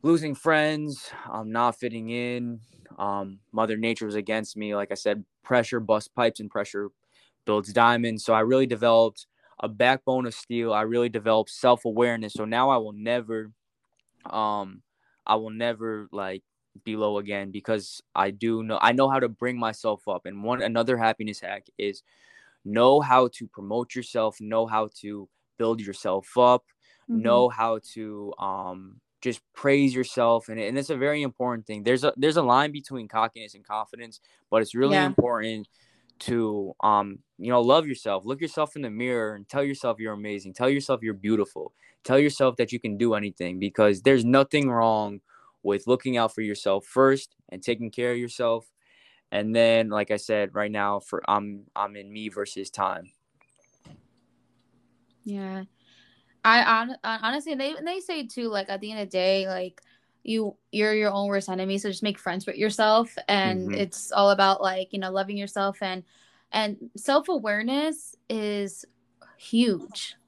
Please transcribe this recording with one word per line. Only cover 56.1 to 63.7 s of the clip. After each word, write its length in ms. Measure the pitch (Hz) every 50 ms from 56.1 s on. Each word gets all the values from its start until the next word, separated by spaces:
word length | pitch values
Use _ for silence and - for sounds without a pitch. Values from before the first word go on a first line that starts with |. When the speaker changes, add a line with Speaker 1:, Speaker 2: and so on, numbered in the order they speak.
| _ _ _ _ _ _ -
Speaker 2:
I 180 | 220 226 240
hon-, 360 | 220 - 226 220 233 240 254 - -
hon-, 160 | 226 226 220 220
honestly, 320 | 220 254 302 294 320 294
they, 200 | 262 269 285 320 294 302
they 140 | 330 359 381
say 260 | 370 - 349 311 269
too, 220 | 233 - 254 240 233
like, 200 | 214 196 196 196
at 120 | 196 196
the 100 | 202 214
end 100 | 220 214
of 60 | 208
the 40 | 185
day, 360 | 185 185 180 185 196 196 190
like, 340 | 190 185 185 185 185 _ - _ _ _ _ _ _ _ _ _
you, 320 | - 220 220 220 202 - _ _ _
you're 220 | - 208 208 214 214
your 160 | 214 214 208
own 160 | 196 202 202
worst 220 | 202 202 196 196 -
enemy, 280 | 185 185 190 190 196
so 120 | 202 202 208
just 140 | 185 - 220
make 140 | 208 202 -
friends 280 | - 190 175 190 196
with 80 | - -
yourself, 600 | - 208 214 208 - 220 214 214 226 233 233 - - -
and 420 | - 202 202 190 190 185 185 185
Speaker 1:
Mm-hmm. 60 | 196